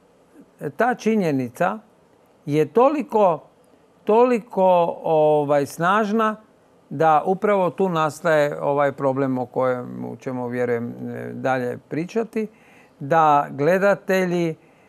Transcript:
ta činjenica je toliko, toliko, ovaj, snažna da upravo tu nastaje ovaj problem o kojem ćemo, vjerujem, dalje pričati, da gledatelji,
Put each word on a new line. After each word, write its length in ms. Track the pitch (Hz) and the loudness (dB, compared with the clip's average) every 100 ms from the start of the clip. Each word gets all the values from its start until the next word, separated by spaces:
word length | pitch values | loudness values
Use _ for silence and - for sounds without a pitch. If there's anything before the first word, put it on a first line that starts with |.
| _ _ _ - - - 156 - | _ _ _ -20 -20 -12 -10 -2
ta 180 | 233 240 | -2 0
činjenica 840 | 214 220 175 139 123 - 180 220 - _ _ _ _ _ - | 0 0 0 0 -4 -2 -2 -2 -12 _ _ _ _ _ -4
je 200 | 147 151 | 0 2
toliko, 760 | 220 262 311 220 220 196 156 - _ _ _ _ _ | 4 4 2 -2 2 2 2 -6 _ _ _ _ _
toliko, 920 | - 214 254 240 - - 185 180 170 - | 0 4 4 2 -2 0 4 4 2 -2
ovaj, 600 | - 156 151 151 143 147 143 | 0 2 4 2 2 0 0
snažna 720 | - 170 208 208 220 214 214 - _ _ _ - | -2 0 0 0 0 -2 -4 -14 _ _ _ -12
da 340 | 143 160 156 165 | 0 2 2 2
upravo 440 | 185 208 202 180 | -2 0 2 0
tu 200 | 139 190 | 0 -2
nastaje 720 | 165 156 135 175 156 147 160 | 0 -2 -2 0 2 0 -2
ovaj 300 | 151 143 143 | -2 0 0
problem 460 | 135 143 131 135 127 | 0 -2 -2 -2 -4
o 80 | 123 | -6
kojem 720 | - 127 123 123 123 123 120 | -2 -2 -2 -6 -12 -12 -12
ćemo, 280 | - 127 123 | -10 -8 -8
vjerujem, 460 | 123 123 117 120 123 123 120 120 | -4 -2 -2 -6 -10 -12 -10 -12
dalje 440 | 120 127 131 123 120 - | -8 -4 -2 -4 -8 -8
pričati, 580 | 139 175 226 220 220 214 _ _ - _ - | -8 -6 -6 -6 -6 -8 _ _ -20 _ -12
da 480 | 139 165 156 147 151 | -2 2 4 4 2
gledatelji, 1080 | 139 143 190 196 190 - 190 185 175 170 156 _ _ | -2 0 2 2 0 0 0 0 0 -2 -6 _ _